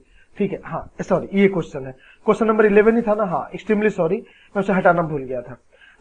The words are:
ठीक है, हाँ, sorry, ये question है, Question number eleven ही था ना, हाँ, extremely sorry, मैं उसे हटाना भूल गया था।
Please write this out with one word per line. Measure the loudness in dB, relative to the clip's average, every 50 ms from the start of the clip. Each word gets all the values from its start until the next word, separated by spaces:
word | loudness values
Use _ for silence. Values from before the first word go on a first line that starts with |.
| _ _ _ _ _ _ _ -6
ठीक | -4 -4 -6
है, | -8 -10
हाँ, | -10 -12 -12 -12 -12 -14 -12
sorry, | -6 -2 -2 -2 -2 -2 2 2
ये | 2 4
question | 2 0 -6 -6 -10 -12 -12
है, | -14 -16 -20 _ -20 _ _ -2
Question | 0 0 2 2
number | 2 4 4 4
eleven | 6 6 6 6 6 4
ही | 2 2
था | 0 0
ना, | 0 -2
हाँ, | -2 -2 -4 -6 -8
extremely | -12 -10 -4 -2 -2 0 0 0
sorry, | 0 0 -2 -2 -2 -4 -6 -10 _ _ _ _ -6
मैं | -4
उसे | -2 0 0
हटाना | 2 4 4 4 2 0
भूल | -2 -4 -6 -8
गया | -8 -8 -8
था। | -10 -12 -16 -20 _ _ _ _ _ -20 _ _